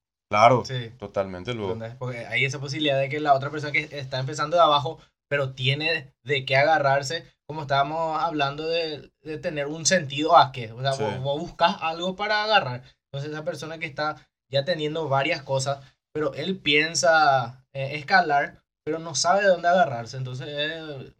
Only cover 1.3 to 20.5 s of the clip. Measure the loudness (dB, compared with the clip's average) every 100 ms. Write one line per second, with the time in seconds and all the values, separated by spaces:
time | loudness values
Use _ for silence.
1.3 | -6 -8 -4 -4 -6 -8 -10 -10 -8 -6
2.3 | -2 -2 -2 -8 -2 0 2 0 0 2
3.3 | 2 2 -6 -4 -2 -4 -8 -8 -6 -6
4.3 | -4 0 4 6 6 2 -6 _ _ _
5.3 | -2 -2 -2 -2 -2 -2 -4 -6 _ -4
6.3 | -4 2 4 4 4 4 2 0 -6 -10
7.3 | _ -14 -10 0 0 2 -2 -2 -2 -2
8.3 | 0 -2 -2 -4 -2 -2 -6 -14 _ -12
9.3 | -8 -6 -4 -6 -4 0 0 0 -2 6
10.3 | 8 6 2 -12 -6 -4 -2 -2 -2 -4
11.3 | -4 -6 0 0 0 -6 -4 -6 -6 -2
12.3 | -2 2 2 2 -4 -14 _ _ -10 -8
13.3 | -8 -8 -8 -10 -10 -10 -6 -6 -6 _
14.3 | _ _ -2 -2 -2 -2 -4 0 0 0
15.3 | -2 -2 -2 -2 -6 -10 _ _ -4 -4
16.3 | -4 -4 -2 2 2 2 2 4 6 6
17.3 | 4 0 -8 _ -8 -8 -8 2 2 4
18.3 | 2 0 -6 _ _ -6 -6 -6 -2 2
19.3 | 4 4 4 4 4 2 0 -8 -10 -8
20.3 | -8 -8